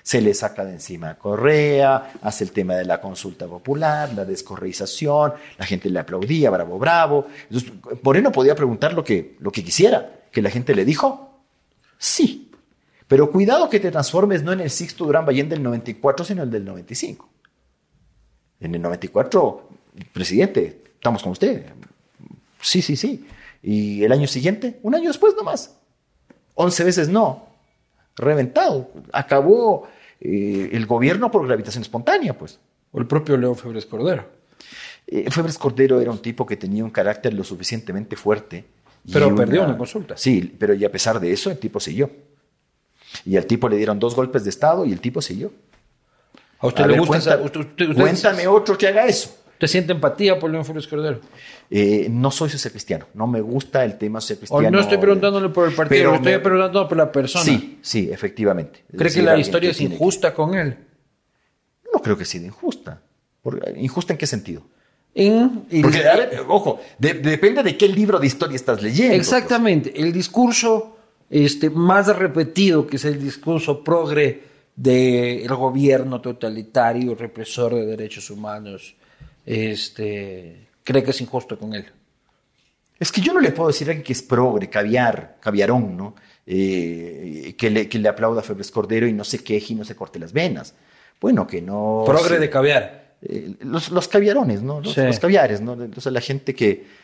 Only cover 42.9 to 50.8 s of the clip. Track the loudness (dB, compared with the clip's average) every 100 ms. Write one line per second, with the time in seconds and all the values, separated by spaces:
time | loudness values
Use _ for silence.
42.9 | _ -20 -14 0 0 2 0 2 2 0
43.9 | 0 0 0 0 -2 -2 0 2 2 0
44.9 | -4 -4 -6 -6 -8 -10 -12 _ _ _
45.9 | _ _ _ _ _ _ _ -2 2 4
46.9 | 4 4 2 2 2 0 -6 -8 -4 0
47.9 | 4 4 4 2 2 4 4 4 2 2
48.9 | 4 2 0 -4 -14 _ -4 0 2 0
49.9 | 0 0 2 2 2 0 -4 -6 -8